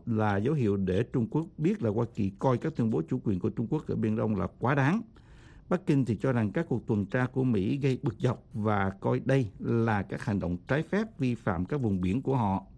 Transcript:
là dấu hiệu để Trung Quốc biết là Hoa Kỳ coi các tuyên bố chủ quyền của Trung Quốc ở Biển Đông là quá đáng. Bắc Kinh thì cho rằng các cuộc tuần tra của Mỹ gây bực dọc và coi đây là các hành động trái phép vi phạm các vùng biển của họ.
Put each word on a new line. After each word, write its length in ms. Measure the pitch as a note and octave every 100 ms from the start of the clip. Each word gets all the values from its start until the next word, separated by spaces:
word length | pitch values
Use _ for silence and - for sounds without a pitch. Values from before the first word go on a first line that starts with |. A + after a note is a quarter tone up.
| -
là 300 | A2 G#2+ G2+
dấu 180 | A2+
hiệu 220 | D#3 A2 G2
để 260 | F#2+ F#2
Trung 240 | A#2+ C3+ G#2+
Quốc 160 | D3 E3 -
biết 240 | D#3 G#3+
là 80 | A2
Hoa 160 | G#2 A#2
Kỳ 160 | - G2 -
coi 200 | C3+ B2
các 180 | D#3+ D3
tuyên 140 | A#2
bố 120 | B2 -
chủ 120 | B2+
quyền 160 | B2 F#2
của 100 | G#2+
Trung 160 | - A2+
Quốc 160 | - -
ở 100 | -
Biển 200 | A2 A2
Đông 200 | A2+ G2+
là 100 | F#2 -
quá 160 | A#2
đáng. 280 | C#3+ C3+ G#3 - - - - - - -
Bắc 180 | F3 -
Kinh 180 | C#3+
thì 120 | A#2+ G#2
cho 160 | C3+
rằng 200 | A#2+ G#2
các 140 | D#3+ E3
cuộc 180 | A#2+ -
tuần 200 | G#2+ F#2+
tra 200 | B2+ B2+
của 180 | C3+
Mỹ 320 | C3 G#2+ G2 C#3+
gây 220 | C3+ B2+
bực 120 | C#3 -
dọc 240 | B2 G#2+ -
và 360 | G#2+ G#2 G#2 G2
coi 300 | F#2+ B2 B2
đây 300 | A#2+ C3+ A2 -
là 440 | B2 A#2 A2+ G#2
các 220 | F#2+ -
hành 140 | - G2+
động 180 | F2 F2+ -
trái 140 | C3+
phép 360 | D#3+ F#3+ A3 -
vi 160 | C3
phạm 300 | A#2 - F2+
các 160 | F2+ D3
vùng 200 | A#2 G2
biển 220 | F2+ G#2
của 140 | - C3
họ. 260 | G#2 F2+ -